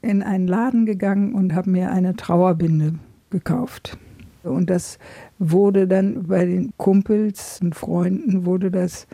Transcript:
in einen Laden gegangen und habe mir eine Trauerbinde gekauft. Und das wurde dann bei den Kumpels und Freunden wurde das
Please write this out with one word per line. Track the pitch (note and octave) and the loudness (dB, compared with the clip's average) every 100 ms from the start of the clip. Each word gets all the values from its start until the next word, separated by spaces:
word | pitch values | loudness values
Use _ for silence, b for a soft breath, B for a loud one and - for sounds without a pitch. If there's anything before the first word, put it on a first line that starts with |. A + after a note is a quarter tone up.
in | A3+ G3 | 0 0
einen | G3+ F#3 F3+ | 0 -2 0
Laden | G3 B3+ A#3+ | 0 2 2
gegangen | A3 G3 G3 G3 G3+ | 0 0 0 0 0
und | G3 F#3 | 0 0
habe | E3+ F#3 | 0 0
mir | F3+ F#3 | 0 2
eine | F#3 F#3 F#3 | 0 0 -2
Trauerbinde | - F3 F#3 E3 E3 D#3 D3+ D#3+ - _ _ | 0 4 4 2 2 2 0 -2 -10 _ _
gekauft. | F#3+ - B3 B3 - - - B B - _ | -8 -2 -4 -4 -10 -18 -18 B B -20 _
Und | C3 F3+ F3 | -6 -2 0
das | F3 - - B B B - | 0 -4 -16 B B B -6
wurde | E3 F3+ G3+ G3 F#3 | 0 4 4 4 2
dann | F#3+ G3 A#3+ E3+ | 2 0 -2 -2
bei | F#3 | 0
den | F3+ F3+ F#3+ - | 2 0 -4 -2
Kumpels | G3 G3 G3 G#3+ G#3+ G3 - - | 2 2 2 0 0 -4 -14 -6
und | F3 | -4
Freunden | - - F3 F3+ F#3+ D4 F#3 | -4 -4 -2 0 -2 0 0
wurde | F3 F3+ F#3+ | 0 0 0
das | F#3 F3+ - - | -2 -4 -6 -20